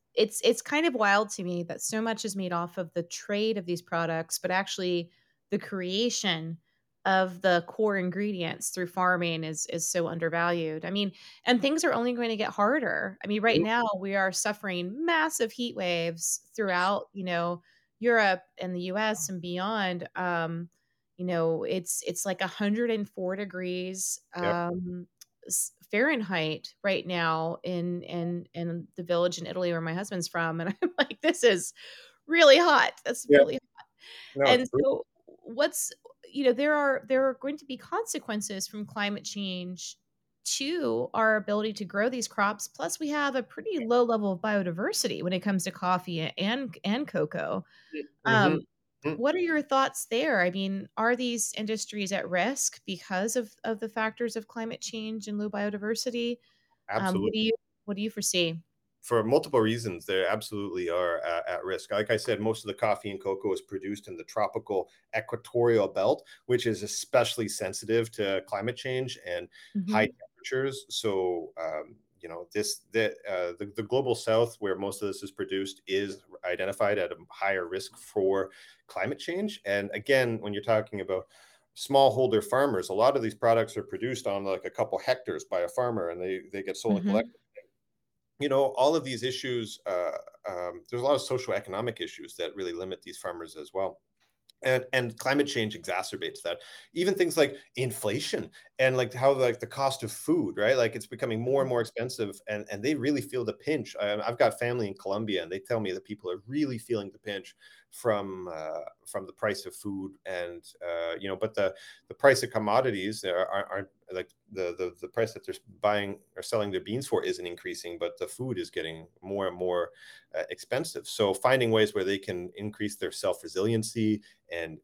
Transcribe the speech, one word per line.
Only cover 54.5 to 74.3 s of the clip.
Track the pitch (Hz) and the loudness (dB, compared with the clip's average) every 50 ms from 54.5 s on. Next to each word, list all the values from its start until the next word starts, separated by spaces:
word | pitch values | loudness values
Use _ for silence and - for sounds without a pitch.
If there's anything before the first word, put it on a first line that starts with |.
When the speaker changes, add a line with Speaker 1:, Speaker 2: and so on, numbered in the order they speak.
| - 233 226 226 - - | -8 -8 -8 -8 -8 -8
Speaker 1:
change | - - 233 220 220 220 220 220 202 214 | -10 -10 -8 -8 -8 -6 -8 -8 -8 -6
and | 208 208 | -4 -4
low | 208 208 | -4 -4
biodiversity? | 208 208 208 208 208 196 208 214 226 - - 254 233 240 233 240 240 - _ _ _ _ _ _ _ _ _ - | -4 -2 -2 -4 -4 -4 -4 -4 -4 -2 -4 -4 -2 -2 -2 -2 -4 -6 _ _ _ _ _ _ _ _ _ -4
Um, | 202 214 | -2 0
Speaker 2:
Absolutely. | 196 185 185 196 202 | 2 2 2 2 2
Speaker 1:
what | - 208 | 0 0
do | 214 | 2
you, | 220 220 453 - _ _ _ _ _ | 2 2 0 -2 _ _ _ _ _
what | 208 196 196 | -6 -4 -2
do | |
you | 208 220 | -4 -4
foresee? | - 208 202 - - 180 170 160 165 165 - _ _ _ _ _ _ _ | -4 -2 -2 0 2 2 2 0 0 -4 -10 _ _ _ _ _ _ _
Speaker 2:
For | - - 120 113 | -2 2 2 2
multiple | 107 113 135 156 151 - 135 120 | 4 6 4 4 4 4 4 4
reasons, | 110 110 117 117 117 104 90 82 - | 4 4 2 0 -2 -4 -6 -4 -2
they | - 95 95 92 | 0 2 2 2
absolutely | 90 107 110 - - 107 101 101 98 85 92 87 82 | 2 2 0 -2 -6 -6 -6 -6 -4 -4 -4 -2 0
are, | 85 90 90 87 85 76 | 0 2 2 2 0 0
uh, | 60 85 85 82 - | -2 -2 -2 -2 -2
at | - 90 - 90 | -4 -4 -4 -2
risk. | 92 90 82 - - | -4 -4 -4 -4 -2
Like | 101 104 107 120 | -2 0 2 2
I | 113 | 0
said, | 107 - 123 110 98 | 0 0 0 -2 0
most | 107 113 104 - - | 0 -2 -2 -2 -4
of | 104 | -8
the | |
coffee | 95 - 117 107 101 - - 104 | -4 0 2 2 2 0 -2 -6
and | 98 - | -8 -4
cocoa | - 98 95 95 - 101 | -4 -4 -2 -2 0 -2
is | 92 - | -2 -2
produced | - - 101 95 95 98 104 101 - 101 | -4 -6 -8 -6 -6 -6 -8 -8 -10 -12
in | 90 | -12
the | 82 80 | -12 -14
tropical | - - 110 104 95 - 113 113 - 101 92 - - _ _ _ _ - | -6 -2 -2 -2 -2 -2 -6 -4 -2 -2 -2 -2 -4 _ _ _ _ -6
equatorial | 113 - - 120 113 - - - 120 120 120 117 107 98 95 | -6 -4 -4 -6 -8 -8 -4 0 2 4 6 6 6 4 2
belt, | - 98 98 120 147 - - - - - _ | 2 2 2 2 2 0 -2 -10 -20 -12 _
which | - 123 117 - | 0 0 2 2
is | 113 107 92 | 0 -2 -2
especially | 104 101 - - - - - 123 117 - - - 110 101 | -4 -6 -6 -8 -4 2 2 2 4 2 0 -2 -4 -4
sensitive | - - 104 92 - - - 107 113 117 113 113 | -4 -4 -6 -6 -6 -6 -2 2 2 2 2 0
to | - - 101 98 98 92 - | -2 -2 0 0 0 0 -2
climate | - 107 98 104 120 120 | -2 -4 -4 -2 -4 -4
change | - - 131 127 131 131 127 - - - | -4 -4 -4 -2 -2 -4 -4 -8 -10 -8
and | 90 87 87 87 - - - - - - 202 175 | -6 -6 -6 -6 -8 -14 -20 -16 -8 -6 -4 -2
high | 104 107 110 110 | 0 2 2 2
Speaker 1:
Mm-hmm. | 123 - _ | 2 0 _
Speaker 2:
temperatures. | - - _ _ - - 131 131 135 135 135 135 - - | -20 -20 _ _ -8 -4 -2 -2 0 -2 -4 -6 -10 -8
So, | - - - 107 98 95 92 90 87 85 80 76 - 82 | -6 -4 -2 0 0 2 2 0 0 -2 -4 -8 -8 -8
um, | 82 80 78 78 76 76 - - _ _ _ _ | -6 -6 -6 -6 -8 -10 -16 -20 _ _ _ _
you | - 82 | -14 -12
know, | 82 85 90 - - | -12 -12 -12 -6 -4
this, | 104 - - - - - _ | -2 -2 -2 -4 -8 -8 _
the, | 104 113 110 98 - - - 104 | 0 2 2 2 -2 -6 -6 -4
uh, | 95 90 90 87 87 90 | -2 -2 -2 -2 -4 -6
the, | 104 104 104 | -10 -8 -8
the | 117 | -8
global | 104 104 123 135 135 - 110 | -4 0 0 0 2 0 -2
south, | - - 113 | 0 0 2